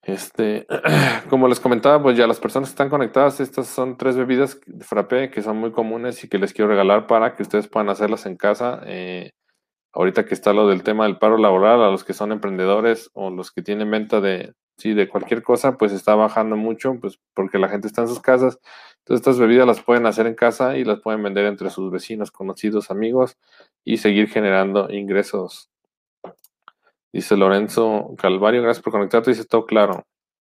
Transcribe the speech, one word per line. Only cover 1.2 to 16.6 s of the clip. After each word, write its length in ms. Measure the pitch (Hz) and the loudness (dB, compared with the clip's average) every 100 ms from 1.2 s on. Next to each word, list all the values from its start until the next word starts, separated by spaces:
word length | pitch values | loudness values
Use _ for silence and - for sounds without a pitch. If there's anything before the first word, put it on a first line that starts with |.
| - | -2
como 180 | 135 131 | 2 4
les 120 | 120 | 2
comentaba, 420 | 127 120 139 147 | 0 2 4 4
pues 160 | 139 120 | 4 4
ya 100 | 113 | 2
las 120 | 113 | 2
personas 300 | 110 131 135 | -2 -4 -6
que 40 | |
están 160 | - 139 | -4 -2
conectadas, 500 | 147 127 - 139 135 | 0 0 2 2 2
estas 280 | 131 - 123 | -6 -6 -8
son 300 | - 131 127 | -4 -6 -2
tres 180 | 131 127 | -2 0
bebidas 440 | 127 127 135 - - | 0 2 0 -2 -20
de 180 | - | -20
frappé 460 | - 104 98 127 135 | -6 -4 0 0 -2
que 100 | 120 | -6
son 160 | 107 107 | -4 -4
muy 140 | 113 | -4
comunes 520 | 113 113 113 123 120 | -4 -4 -4 -8 -10
y 60 | - | -6
que 80 | 98 | -2
les 160 | 98 | -2
quiero 160 | - 104 | 0 0
regalar 380 | 101 95 104 110 | 2 4 2 4
para 280 | 113 113 - | 2 2 -2
que 80 | |
ustedes 240 | 98 104 104 | -2 -2 -2
puedan 220 | 110 104 | -4 -2
hacerlas 360 | 98 104 107 101 | -2 -2 -2 -8
en 100 | 87 | -2
casa. 440 | 101 104 123 127 - | -2 0 -4 -6 -12
Eh, 460 | 95 92 92 95 _ _ _ _ _ _ | -12 -10 -12 -14 _ _ _ _ _ _
ahorita 320 | - 90 95 104 | -2 0 0 -4
que 100 | 95 | -2
está 180 | - | 0
lo 140 | 104 107 | 2 4
del 160 | 95 | 2
tema 220 | 90 107 107 | -2 -2 -2
del 120 | 92 | 0
paro 200 | 110 113 | 2 4
laboral, 440 | 107 92 101 120 | 4 4 6 6
a 60 | 107 | 4
los 140 | 95 | 0
que 100 | - | -6
son 180 | 95 104 | -8 -6
emprendedores 760 | 107 104 95 92 101 113 110 - | -4 -6 -2 0 2 2 -2 -6
o 180 | - 98 | -10 -10
los 200 | 90 90 | -10 -12
que 120 | - | -12
tienen 260 | 87 104 107 | -8 -6 -2
venta 320 | 107 107 110 | -4 -2 -2
de, 320 | 98 92 95 _ _ _ | 0 -4 -8 _ _ _
sí, 140 | 110 | -4
de 160 | 104 95 | -2 -2
cualquier 340 | 101 - 117 | -4 -4 -6
cosa, 340 | - 120 139 123 | 0 0 0 0
pues 140 | 107 | -2
está 240 | 98 - 107 | 0 2 2
bajando 400 | 110 110 110 | 2 0 -2
mucho, 420 | 107 | -2